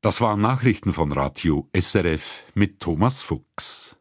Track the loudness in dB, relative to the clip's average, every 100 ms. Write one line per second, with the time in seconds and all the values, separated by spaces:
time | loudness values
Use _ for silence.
0 | 2 2 2 2 2 2 2 2 0 0
1 | 0 0 -2 -2 0 0 0 -2 2 2
2 | 0 -2 -6 -14 -10 -2 -2 -2 -6 0
3 | 0 0 -4 -8 _ -8 -8 -8 -12 -18